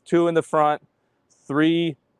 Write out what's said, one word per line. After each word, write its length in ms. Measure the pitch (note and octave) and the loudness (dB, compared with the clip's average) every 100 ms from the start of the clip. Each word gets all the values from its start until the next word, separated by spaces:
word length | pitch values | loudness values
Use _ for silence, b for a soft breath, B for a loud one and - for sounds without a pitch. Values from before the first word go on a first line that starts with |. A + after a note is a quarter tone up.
| - | -2
two 200 | E3+ E3+ | 0 2
in 60 | |
the 100 | E3 | 0
front, 380 | - D#3 D3+ D3+ - _ _ _ _ _ - | -2 0 0 -2 -8 _ _ _ _ _ -6
three 520 | C#3 D#3+ E3+ E3+ C#3 _ | 0 0 0 -4 -8 _